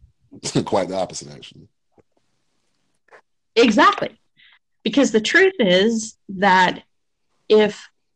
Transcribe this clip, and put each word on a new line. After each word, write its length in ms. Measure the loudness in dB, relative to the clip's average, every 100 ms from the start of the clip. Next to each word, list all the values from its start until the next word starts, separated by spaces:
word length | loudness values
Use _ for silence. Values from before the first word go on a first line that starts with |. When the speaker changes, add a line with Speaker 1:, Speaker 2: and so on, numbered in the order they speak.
| _ _ _ -16
Speaker 1:
popular. 220 | -6 -6
Speaker 2:
<laughs> 0 | -2
Quite 220 | -4 -4
the 80 | -6
opposite, 340 | -8 -10 -18
actually. 360 | -20 -20 -20 -20 _ _ _ _ _ _ _ _ _ _ _ _ _ _ -20 _ _ _ 0
Speaker 1:
Exactly. 600 | 2 4 2 2 -6 -12 _ _ _ _ _ _
Because 300 | -4 0 0
the 80 | 0
truth 340 | 0 2 2 2
is 560 | 2 2 2 -2 -8 -16 -16
that 520 | -2 2 2 2 -2 -16 _ _ _ _ _ 2
if 400 | 2 2 -4 -18 _ _